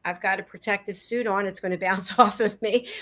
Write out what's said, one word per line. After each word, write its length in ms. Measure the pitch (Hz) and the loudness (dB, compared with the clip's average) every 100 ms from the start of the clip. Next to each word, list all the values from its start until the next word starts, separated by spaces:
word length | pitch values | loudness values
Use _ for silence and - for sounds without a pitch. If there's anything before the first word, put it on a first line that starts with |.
| 175 | -6
I've 140 | 180 | -2
got 180 | 196 190 | -2 -2
a 60 | |
protective 540 | - 175 - 202 202 180 | -6 -10 -4 -4 -4 -10
suit 300 | - 233 220 | -4 -2 0
on. 180 | 196 196 | 0 -2
It's 160 | 190 | -4
gonna 160 | 190 180 | -4 -2
<laughs> 0 | |
bounce 420 | 185 190 185 - | 0 0 0 6
off 220 | 214 - | 6 6
of 200 | 214 - | -2 0
me. 280 | 220 240 240 - | 0 0 0 -14